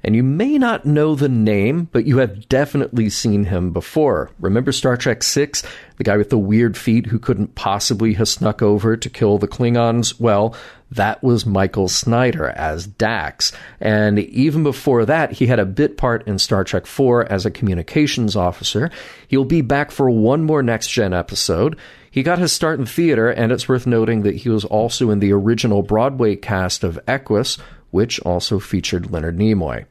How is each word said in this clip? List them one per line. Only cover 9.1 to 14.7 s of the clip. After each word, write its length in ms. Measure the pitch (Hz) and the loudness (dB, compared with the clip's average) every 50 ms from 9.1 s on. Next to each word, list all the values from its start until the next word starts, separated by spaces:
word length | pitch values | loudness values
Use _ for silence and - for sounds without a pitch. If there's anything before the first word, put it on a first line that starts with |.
| - - 117 104 104 101 | -4 0 2 2 2 2
the 80 | 104 | 0
Klingons? 720 | 98 - - 127 120 120 120 117 117 113 120 113 - - - | -4 -2 -2 0 0 2 2 2 2 2 0 -2 -2 -4 0
Well, 380 | 117 117 104 101 107 113 110 - - - - - _ _ | 0 2 2 2 2 0 -2 -8 -20 -20 -20 -20 _ _
that 320 | 123 113 98 107 107 - | -4 -2 -2 -2 -2 -2
was 240 | - 131 120 110 113 | 0 0 2 2 0
Michael 400 | 113 98 95 98 92 - 107 95 | 0 0 0 0 0 0 -2 -2
Snyder 640 | 92 - - - 117 117 117 127 123 - - 78 62 | 0 -2 -2 0 0 2 2 2 0 0 -2 -4 -6
as 400 | - - 76 80 78 85 85 101 | -4 -6 -6 -6 -6 -6 -10 -14
Dax. 640 | 95 _ 110 107 117 101 78 76 - - - - - - - - - - | -6 _ -2 -2 -2 -4 -6 -8 -6 -6 -6 -6 -6 -10 -20 -20 -16 -6
And 380 | - 107 107 107 107 107 104 107 | -2 0 2 2 2 2 2 2
even 460 | 98 - - 123 135 160 143 160 156 | 0 0 0 0 2 2 2 2 0
before 400 | 143 | 0